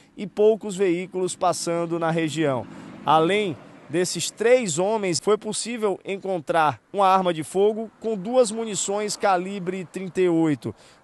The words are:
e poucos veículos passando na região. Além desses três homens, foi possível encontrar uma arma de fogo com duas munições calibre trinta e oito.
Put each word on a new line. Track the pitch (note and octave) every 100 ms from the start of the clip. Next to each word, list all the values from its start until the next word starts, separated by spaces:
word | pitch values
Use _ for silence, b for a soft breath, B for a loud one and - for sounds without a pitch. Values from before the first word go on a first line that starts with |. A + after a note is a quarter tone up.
| b -
e | G3+
poucos | - G#3+ A3 G#3 F#3
veículos | G3 E3+ F#3 F#3 F#3
passando | - F3+ D#3+ - E3+ E3+ E3+
na | E3
região. | E3 D#3+ C#3+ D3+ B2+ G#2 B B B -
Além | D#3 E3 G3+ G3+ C3 - - -
desses | D#3 F3+ F3 -
três | - A3 B3+ G#3+ D3
homens, | F#3+ A3 F#3+ E3
foi | - G#3+
possível | G#3+ G3+ G#3+ A#3+ G#3 F3+ -
encontrar | G3 F#3 F3+ D3 E3+ D3+ A2+ _
uma | G3 F#3+
arma | F#3+ F3+
de | D#3+
fogo | C#3+ F#3 G#3 A3 A3 -
com | A3 A3
duas | F#3 B3+ A#3
munições | A3+ A3+ F#3 - G3+ G#3 -
calibre | G#3 F#3 F#3 G3+ F3+ F#3+
trinta | E3+ F#3+ F#3 F#3
e | F3+
oito. | E3 D#3+ C#3 A#2 b b b